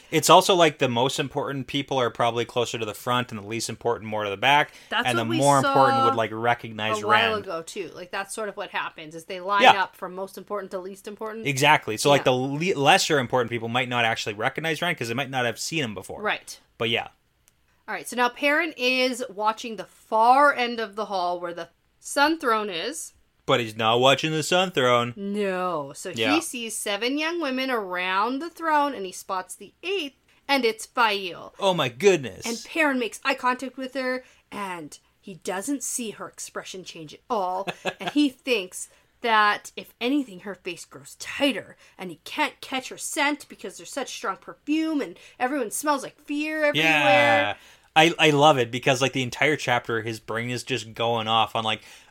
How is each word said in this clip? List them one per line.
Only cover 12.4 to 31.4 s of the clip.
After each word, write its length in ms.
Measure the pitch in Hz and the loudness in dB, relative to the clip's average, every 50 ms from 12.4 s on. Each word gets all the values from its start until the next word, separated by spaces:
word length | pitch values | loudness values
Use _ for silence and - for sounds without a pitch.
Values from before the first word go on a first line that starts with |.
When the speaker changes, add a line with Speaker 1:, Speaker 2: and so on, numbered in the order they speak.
| 131 139 139 147 170 185 180 143 | 0 -4 -4 -2 -2 -2 0 2
Speaker 1:
lesser 380 | 139 143 147 - - - 160 139 | 4 6 6 6 4 2 0 0
important 300 | 123 113 131 127 120 113 | 0 0 0 0 0 -2
people 200 | 117 113 110 117 | -4 -6 -6 -2
might 200 | 113 127 127 123 | -2 -2 -2 0
not 160 | 123 120 117 | 0 0 2
actually 280 | 113 113 - - 117 104 | 2 0 -2 -4 -8 -6
recognize 480 | 101 110 135 - - 151 165 156 143 170 | -4 -4 -4 -4 -4 -4 -4 -4 -2 -2
Rand 140 | 175 170 - | -4 -4 -4
'cause 80 | 127 | -4
they 60 | 113 117 | -4 -4
might 160 | 131 143 131 | -4 -6 -4
not 140 | 135 127 123 | -4 -2 -2
have 140 | 117 110 - | -2 -4 -6
seen 240 | - - 160 160 139 | -8 -6 -4 -4 -4
him 100 | 110 101 | -4 -6
before. 260 | 92 98 - 87 - | -10 -12 -12 -12 -6
Speaker 2:
Right. 380 | 208 208 170 - - - - - _ _ _ | -4 -4 -4 -4 -8 -16 -20 -20 _ _ _
Speaker 1:
But 120 | - 117 117 | -4 -4 -2
yeah. 160 | 117 104 - - _ _ _ _ _ _ _ _ _ _ _ _ _ _ _ | -2 -4 -8 -10 _ _ _ _ _ _ _ _ _ _ _ _ _ _ _
Speaker 2:
All 60 | - 208 | -12 -10
right, 140 | 175 143 - | -10 -10 -8
so 60 | 233 | -4
now 140 | 240 247 247 | -2 -2 -2
Perrin 440 | 247 - 294 285 294 311 339 320 - | -2 -2 -2 0 0 0 -2 -4 -6
is 460 | - 247 247 254 254 254 262 247 220 247 - | -4 -2 0 0 0 0 -2 -2 -4 -8 -10
watching 460 | 185 196 214 214 220 - - 233 220 | -8 -2 -2 -2 -2 -4 -10 -10 -10
the 80 | 185 170 | -10 -12
far 640 | - _ _ _ _ 226 220 226 247 254 277 294 285 | -16 _ _ _ _ 2 4 6 6 8 8 6 6
end 280 | - 247 247 233 240 226 | 4 2 -2 -2 -2 -6
of 160 | 226 208 196 | -6 -6 -6
the 100 | 214 208 | -8 -6
hall 340 | 190 202 185 175 175 180 175 | -4 -2 -2 0 -2 -2 -4
where 140 | 180 175 170 | -6 -8 -8
the 160 | 170 170 - _ _ _ _ _ _ | -10 -12 -14 _ _ _ _ _ _
Sun 400 | - - - 294 285 302 320 320 | -14 -6 2 2 2 2 2 0
Throne 300 | - 247 220 214 208 208 | 0 0 0 0 0 -4
is. 440 | 180 160 180 240 311 - - - _ _ _ _ _ _ _ | -6 -6 -6 -6 -8 -10 -12 -14 _ _ _ _ _ _ _
Speaker 1:
But 140 | - 139 123 | 2 2 2
he's 160 | 120 110 107 | 2 -2 -2
not 240 | 113 113 110 117 123 | 0 2 4 6 8
watching 320 | 127 135 139 131 - 160 | 8 6 6 6 2 -2
the 100 | 156 156 | -2 -2
Sun 300 | 143 - 180 180 190 185 | 0 2 2 2 2 2
Throne. 420 | 180 147 127 123 123 120 120 120 120 | 2 2 4 6 6 4 4 0 -4
Speaker 2:
No. 760 | - - 202 202 208 202 190 185 180 185 180 170 151 139 139 143 | -8 -6 -6 -4 -2 -2 -2 -2 -2 -2 -2 -2 -4 -6 -8 -12
So 140 | - - 190 | -12 -12 -8
Speaker 1:
Yeah. 240 | 165 196 220 220 - | -2 0 2 2 2
Speaker 2:
he 80 | 330 | 0
sees 340 | 339 - - 240 233 220 214 | 0 -4 -8 -8 -8 -8 -8
seven 440 | - - 214 202 196 233 247 277 302 | -6 -4 -4 -4 -2 -2 -2 -2 -2
young 200 | 311 320 349 349 | -2 -4 -4 -4
women 300 | 320 269 262 254 262 262 | -4 -2 -2 -2 -2 -2
around 680 | 254 226 202 180 180 180 180 185 185 196 214 240 262 269 | -2 -2 -4 -4 -4 -4 -2 0 0 0 0 0 -2 -4
the 100 | 320 339 | -6 -8
throne, 460 | - - 330 320 302 294 285 285 254 | -10 -6 -2 0 2 2 2 0 -2
and 100 | 202 196 | -6 -10
he 60 | 185 | -10
spots 420 | 185 - - - 196 185 185 - - | -12 -14 -8 -6 -6 -6 -6 -8 -16
the 200 | - 202 170 _ _ - | -18 -18 -20 _ _ -6
eighth, 340 | 339 403 381 311 277 _ _ _ _ _ _ _ | -4 -4 -4 -4 -6 _ _ _ _ _ _ _
and 180 | - 277 269 233 | 0 0 2 2
it's 220 | 226 220 - - | 2 0 -2 -12
Faile. 640 | - _ 254 233 214 202 202 190 175 151 - | -8 _ 2 2 2 2 0 -4 -6 -10 -10